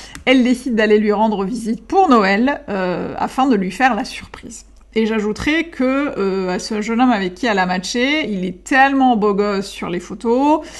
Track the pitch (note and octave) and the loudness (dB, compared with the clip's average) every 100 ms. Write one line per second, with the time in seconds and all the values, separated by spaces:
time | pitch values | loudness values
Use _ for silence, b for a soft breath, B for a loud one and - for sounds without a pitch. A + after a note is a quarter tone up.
0 | B B - C4 A#3+ B3+ C#4+ A3 G#3+ G#3+ | B B 2 4 4 2 0 0 4 4
1 | G#3+ G#3 A3 G3+ G3 B3 G#3+ A3+ - F#4+ | 4 2 2 0 -2 -4 -4 -6 0 2
2 | F#4 A#3+ F#3+ G3 B3+ D4 - G3 F#3 F3 | 6 6 4 2 2 -2 -4 -4 -2 -2
3 | - - - - C#4 G#3+ F#3 - C4 A3 | -4 -4 -4 0 2 2 0 0 0 0
4 | B3+ - - - - - - - - A3 | -6 -10 -16 -16 -16 -18 -20 -20 -8 -2
5 | A3 A3 G#3 G#3+ - D#4 E4 - B3+ C4+ | 0 0 -2 -2 -2 -2 -2 -2 0 0
6 | C#4+ - G3 F#3+ F#3 F#3 F3+ G#3+ G#3+ A#3 | -2 -4 -4 -2 -2 -4 -6 -6 -2 2
7 | B3+ A3 F#3 F#3 A#3+ G3 F#3 F#3 F3+ B3 | 2 2 -2 -4 -2 0 0 -2 -4 -2
8 | B3+ D#4 C#4 G3 F#3 F3+ - C4+ C4+ C4+ | 0 0 -2 -4 -6 -8 -2 2 4 4
9 | B3+ A#3 G#3 G3+ G#3 G3 G3 - F3+ F3 | 2 2 2 0 0 -2 -6 -8 -8 -8
10 | F3 G3+ A3+ B3 C#4+ D#4 D#4 B | -8 -6 -2 2 2 2 -2 B